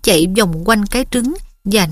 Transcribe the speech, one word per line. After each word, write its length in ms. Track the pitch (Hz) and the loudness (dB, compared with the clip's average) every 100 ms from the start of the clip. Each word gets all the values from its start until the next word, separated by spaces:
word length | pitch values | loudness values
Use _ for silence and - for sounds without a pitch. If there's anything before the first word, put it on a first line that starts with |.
chạy 260 | - 170 175 196 | 2 2 2 2
vòng 260 | 196 160 175 | 0 0 0
quanh 200 | 220 202 | 0 0
cái 200 | 240 269 | -2 -2
trứng 220 | 247 240 359 - _ 196 | -2 -2 -4 -10 _ -2
và 220 | 214 170 | 0 0